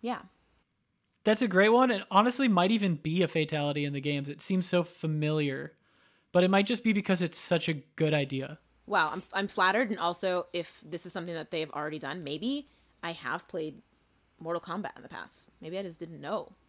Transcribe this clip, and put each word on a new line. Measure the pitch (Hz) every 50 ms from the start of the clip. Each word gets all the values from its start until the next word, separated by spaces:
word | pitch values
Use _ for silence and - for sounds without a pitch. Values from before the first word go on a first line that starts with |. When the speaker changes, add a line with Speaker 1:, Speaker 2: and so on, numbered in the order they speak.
Speaker 1:
Yeah. | - 233 240 - - 185 _ _ _ _ _ _ _ _ _ _ _ _ _ _ _ _ _ _ _
Speaker 2:
That's | 214 220 214
a | 247
great | 214 180 185 202 214
one, | 226 240 262 254
and | 233 196 202 -
honestly | 196 196 214 247 247 - 269
might | 247 202 175 175 196
even | 226 220 202 190 170
be | 147 - 156 160 180
a | 180
fatality | 151 - 160 156 151 156 151 147 147 143 151 143
in | 143 143
the | 143
games. | 135 147 147 143 139 143
It | 147 -
seems | - - 190 185 175
so | - - 180 170
familiar, | - - - - 160 156 151 151 151 151 156 147 143 135 135 139 151 _ _ _ _ _ _ _ _ _ _ _ _
but | - 180 180
it | 185
might | 190 196 202
just | 202 240 - -
be | 226 214
because | 202 196 - 190 170
it's | 180 165 -
such | - - - 180 165 - -
a | 160 143 - _ _
good | - 160 156 151
idea. | 147 143 139 147 131 131 139 151 - _ _ _ _ _
Speaker 1:
Wow, | - 208 190 160 156 -
I'm, | 185 - - -
I'm | 196 196
flattered, | 196 - - 185 185 196 226 262 208
and | 214 -
also, | 165 170 175 - - 190 180 180 - _
if | - 175 165 - - - -
this | 151 160 170 -
is | 180 -
something | 196 170 175 170
that | 160 151 _
they've | - 160 160 151
already | - 147 151 151 156 156
done, | - 135 147 180 160
maybe | 139 147 151 185 247 277 294 285 _ _ _ _ _ _ _
I | - 170
have | 170 - - 123 139 180 -
played | - - 175 160 156 131 120 _ _ _ _ _ _ _ _ _ _ _ _
Mortal | 160 160 170 170
Kombat | - 185 165 196 196 - -
in | - -
the | 135
past. | - - - - - - - _ _ _
Maybe | - 160 175
I | 190 202
just | 185 165 -
didn't | 170 165 170 143
know. | 143 143 202 208 - - - _ _